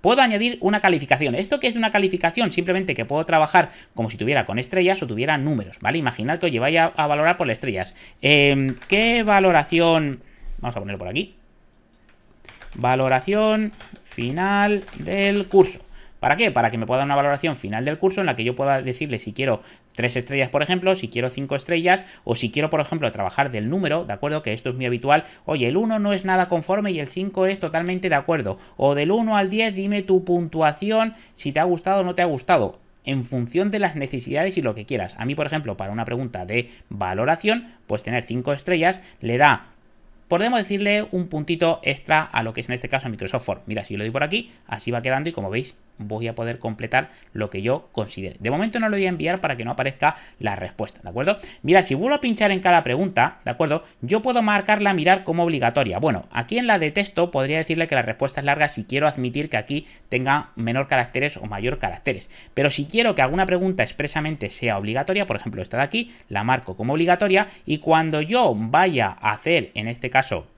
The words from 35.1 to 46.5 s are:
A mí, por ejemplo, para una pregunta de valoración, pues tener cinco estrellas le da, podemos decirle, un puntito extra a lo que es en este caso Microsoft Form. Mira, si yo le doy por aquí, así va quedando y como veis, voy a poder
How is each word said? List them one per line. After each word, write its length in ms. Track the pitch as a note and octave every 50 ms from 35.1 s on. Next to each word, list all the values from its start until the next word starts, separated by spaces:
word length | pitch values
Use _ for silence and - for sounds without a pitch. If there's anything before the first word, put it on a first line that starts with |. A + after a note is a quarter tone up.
| - -
A 60 | A2+
mí, 100 | B2 C#3+
por 100 | C#3+ D3+
ejemplo, 320 | C#3+ D#3 D#3 D3 A2+ G2 -
para 140 | G2 G2
una 140 | G#2 A2+ A2+
pregunta 400 | A2 A#2+ B2 C3 A#2+ - F#2+ F2+
de 260 | F2+ G#2+ A#2+ A#2 - - - - _
valoración, 800 | - G2+ G2 F2+ F#2+ G2 A#2 C#3 D#3+ E3 - G#3 A3 A#3+ A#3 - - _ _
pues 160 | _ - -
tener 220 | - - A2+ A#2+ A#2
cinco 280 | - A2 B2 B2 D3
estrellas 640 | C#3+ C#3 - - F#3 E3 D#3+ F3 F#3+ F#3 - - - _
le 180 | - A2+ A#2 B2
da, 300 | C#3+ D3 B2+ - - - - _ _ _ _ _ _ - - - - _
podemos 300 | E3+ F3 G#3 A#3 B3+ A#3
decirle, 480 | G3+ F#3+ G3+ G3 G3+ G3+ G#3 G#3 G#3+ G#3
un 160 | - F3+ F3+ E3+
puntito 540 | - D3+ D3+ - E3+ E3 E3+ E3 E3 - -
extra 400 | C#3 C#3 - - - D#3 D#3 D#3
a 180 | - - A#2+
lo 120 | A2+ A2+ A2+
que 80 | A#2
es 80 | A#2 -
en 40 | B2
este 160 | B2 - B2+
caso 200 | - C3 - B2+
Microsoft 360 | A2 G#2 - F#2+ - B2 -
Form. 160 | - F#2+ - - -
Mira, 160 | G#2+ G#2 G2
si 100 | - G#2
yo 60 | G2+
le 60 | G#2
doy 60 | A2+
por 120 | A#2 C#3 D3+
aquí, 280 | D3+ F3+ A3+ A#3 - - _ _
así 240 | - - G#2+ - -
va 140 | A#2 A#2 A#2+
quedando 260 | C3 C3 C3+ D3 E3
y 40 | E3
como 180 | - G2+ F#2+
veis, 240 | G2+ A#2+ B2 - - - _ _ _ -
voy 300 | G#2+ G#2 G#2+ A2 A#2 A#2
a 80 | A2+
poder 240 | A#2 A2+ A#2